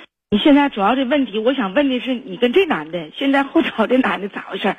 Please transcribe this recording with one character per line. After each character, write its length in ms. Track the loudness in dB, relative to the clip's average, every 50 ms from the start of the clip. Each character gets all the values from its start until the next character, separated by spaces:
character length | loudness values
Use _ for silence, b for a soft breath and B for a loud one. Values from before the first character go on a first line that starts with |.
| B B _ _ _ _
你 80 | 0 2
现 160 | 6 6 6
在 120 | 6 4 2
主 120 | 0 0
要 140 | 0 2 2
的 100 | 0 0
问 220 | 0 0 0 0 -2
题， 100 | -2 -2
我 160 | 0 0 0
想 220 | 0 -2 -2 0
问 120 | 0 0 0
的 120 | 0 -2
是， 160 | -2 -4 -6
你 220 | -6 -6 -10 -6 -2
跟 140 | 0 2
这 140 | 2 2 2
男 240 | 2 0 -4 -6 -6
的， 220 | -8 -10 -10 -10
现 200 | -10 -4 -2 0
在 120 | 2 0 0
后 180 | 0 0 0
找 240 | 0 0 0 -2 0
这 140 | 2 2 2
男 200 | 2 0 -2 -4
的 80 | -6 -8
咋 200 | -10 -12 -12 -10
回 80 | -8 -4
事 100 | -4 -4
儿？ 100 | -4